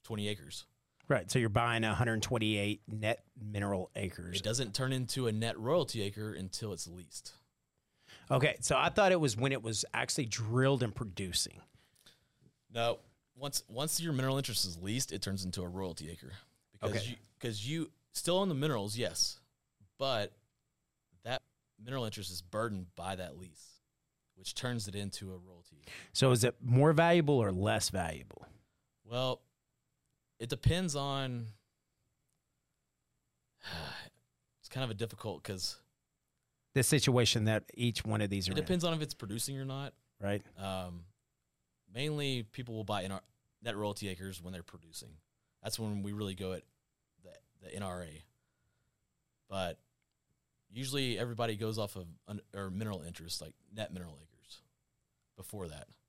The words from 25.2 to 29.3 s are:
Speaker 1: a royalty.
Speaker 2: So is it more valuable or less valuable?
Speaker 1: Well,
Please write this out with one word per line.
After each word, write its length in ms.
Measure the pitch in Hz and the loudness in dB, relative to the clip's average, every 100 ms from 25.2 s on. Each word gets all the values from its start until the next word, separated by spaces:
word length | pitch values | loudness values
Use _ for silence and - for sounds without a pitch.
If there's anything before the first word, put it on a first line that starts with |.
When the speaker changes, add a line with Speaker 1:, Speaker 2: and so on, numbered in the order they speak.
| 95 | -10
Speaker 1:
a 40 | 92 | -12
royalty. 460 | 92 87 - 73 - - - | -16 -20 -20 -20 -18 -18 -6
Speaker 2:
So 180 | - 135 | 4 6
is 120 | 123 | 8
it 120 | 120 - | 4 2
more 320 | 127 123 147 | 4 8 8
valuable 420 | 156 170 175 151 139 | 8 8 8 8 4
or 160 | 101 | 4
less 380 | 92 104 110 - | 2 2 2 0
valuable? 560 | 95 82 76 - - - - _ _ _ _ | 0 -2 -6 -12 -18 -20 -20 _ _ _ _
Speaker 1:
Well, 380 | - 120 131 | -6 -2 0